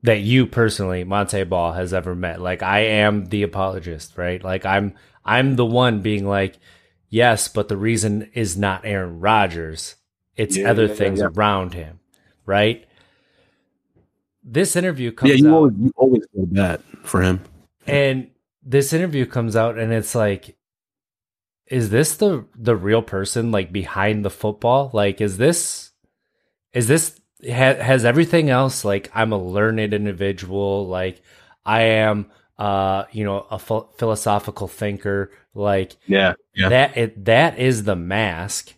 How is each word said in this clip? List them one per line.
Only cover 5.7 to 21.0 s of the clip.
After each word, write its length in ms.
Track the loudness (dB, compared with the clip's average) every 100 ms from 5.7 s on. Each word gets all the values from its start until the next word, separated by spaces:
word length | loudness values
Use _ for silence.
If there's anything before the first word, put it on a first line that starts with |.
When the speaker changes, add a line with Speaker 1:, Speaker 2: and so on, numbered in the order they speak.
| 2 2 0
Speaker 1:
being 240 | -2 -2 -2
like, 320 | -2 -2 -6 _ _ _ _ _
"Yes, 400 | 2 4 2 -2
but 200 | -4 -4
the 80 | -2
reason 520 | -2 0 0 -2 -6
is 220 | -6 -6 -2
not 260 | -2 -4
Aaron 340 | -6 -6 -6 -4
Rodgers. 760 | 2 2 2 -2 -10 -12 -14 -18 _ _ _ -6
It's 200 | -4 -2
Speaker 2:
Yeah, 140 | 0
Speaker 1:
other 120 | 2
Speaker 2:
yeah, 60 | 2
yeah, 40 |
Speaker 1:
things 260 | 2 -2 0
Speaker 2:
yeah. 80 | -2
Speaker 1:
around 380 | 0 0 0 -4
him," 260 | -10 -14 -18 _ _ _ _
right? 420 | -2 2 2 0 _ _ _ _ _ _ _ _ _ _ _ _ _ _ _ _
This 320 | -6 -2 0 0
interview 320 | -2 -2 -6
Speaker 2:
Yeah, 60 | 2
Speaker 1:
comes 240 | 4 8
Speaker 2:
you 80 | 8
Speaker 1:
out 60 |
Speaker 2:
always, 180 | 8 6 4
you 120 | -2 4
always 300 | 4 4 0
go 200 | -6 -2
that 300 | 0 0 -2 _ -20
for 200 | -4 2
him. 180 | 2 2 -4 -20 _ _ -2
Speaker 1:
and 440 | 2 2 0 -6 _ _ _
this 300 | 0 0 2
interview 340 | 0 0 -2 -2
comes 300 | -2 0 0
out, 220 | 0 -2
and 140 | -2
it's 220 | -2 -2
like, 420 | 0 0 -2 -8 _ _ _ _ _